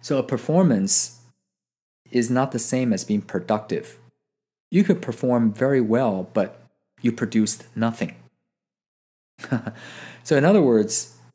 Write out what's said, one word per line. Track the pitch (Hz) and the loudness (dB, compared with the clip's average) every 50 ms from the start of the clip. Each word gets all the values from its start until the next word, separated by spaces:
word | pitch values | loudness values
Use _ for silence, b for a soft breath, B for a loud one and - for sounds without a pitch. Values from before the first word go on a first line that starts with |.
So | _ - 151 139 | _ -2 -2 -2
a | 127 | -2
performance | - - 120 - - 151 175 190 170 123 101 98 98 - - - - - - _ _ _ _ _ _ _ _ _ _ _ _ _ _ _ _ _ _ | -2 -4 -6 -4 0 2 4 4 4 4 2 2 0 0 -2 -2 -4 -8 -18 _ _ _ _ _ _ _ _ _ _ _ _ _ _ _ _ _ _
is | - 123 120 117 | -2 -2 0 2
not | 127 127 131 135 - | 2 0 0 0 -2
the | 123 | -6
same | - - - 127 127 123 107 | -6 -4 -2 -2 0 0 0
as | 95 - | -2 -2
being | - 107 104 104 | -2 -2 -2 -2
productive. | - - 92 87 - 110 107 107 - 92 - - - - - - _ _ _ _ _ _ _ _ _ _ _ _ _ | -4 -6 -6 -2 -2 -4 -4 -2 -4 -6 -6 -6 -8 -20 -20 -20 _ _ _ _ _ _ _ _ _ _ _ _ _
You | - 175 202 | 2 2 4
could | 180 196 175 - | 4 2 0 0
perform | - 113 - - 127 123 120 117 110 104 | -10 -8 -4 -2 0 2 4 2 2 2
very | - 127 135 139 135 | 2 0 2 2 2
well, | 123 104 110 120 135 117 101 95 92 - - | 2 2 2 2 2 0 0 -2 -6 -4 -2
but | - 147 - - - - _ _ _ _ _ _ _ - | -2 -2 -2 -4 -16 -20 _ _ _ _ _ _ _ -4
you | 123 113 | -2 -2
produced | - 117 107 - 113 107 107 - - - - _ | -2 -4 -2 0 0 0 0 -2 -8 -12 -14 _
nothing. | 113 113 117 113 - 113 - - - - _ _ _ _ _ _ _ _ _ _ _ _ _ _ _ _ _ _ _ _ _ _ _ | -2 -2 -2 -2 -2 -6 -8 -8 -14 -20 _ _ _ _ _ _ _ _ _ _ _ _ _ _ _ _ _ _ _ _ _ _ _
<laughs> | - - - 113 - - 113 B B B B B B B B B B | -10 -6 -6 -6 -6 -8 -14 B B B B B B B B B B
So | - 160 143 | 0 2 4
in | 139 | 4
other | 165 202 214 165 | 6 4 6 6
words | 131 120 110 107 101 - - - - - - - _ _ | 4 4 4 2 2 -2 -6 -8 -8 -16 -20 -20 _ _